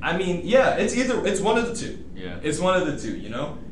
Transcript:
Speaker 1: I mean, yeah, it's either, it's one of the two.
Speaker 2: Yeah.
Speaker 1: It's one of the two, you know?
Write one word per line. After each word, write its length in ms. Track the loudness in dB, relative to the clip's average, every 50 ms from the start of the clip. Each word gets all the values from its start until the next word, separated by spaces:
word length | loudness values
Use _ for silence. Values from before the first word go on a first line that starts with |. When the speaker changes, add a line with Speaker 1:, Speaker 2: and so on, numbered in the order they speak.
Speaker 1:
I 160 | -2 -2 0
mean, 240 | 0 0 0 0 -2 0
yeah, 320 | 4 6 6 6 6 4
it's 200 | 2 0 0 2
either, 280 | 0 0 0 0 0 0
it's 140 | 0 0 2
one 180 | 2 2 2
of 100 | 2 2
the 80 | 0 -4
two. 280 | -6 -6 -8 -8 -10 -12 -12 -12
Speaker 2:
Yeah. 240 | -10 -8 -8 -8 -4
Speaker 1:
It's 180 | -4 -2 -2 2
one 220 | 2 2 4 4
of 60 | 2
the 100 | 0 -2 -4
two, 160 | -4 -6 -6
you 120 | -6 -6 -8
know? 280 | -6 -6 -6 -6 -6 -10 -12 -12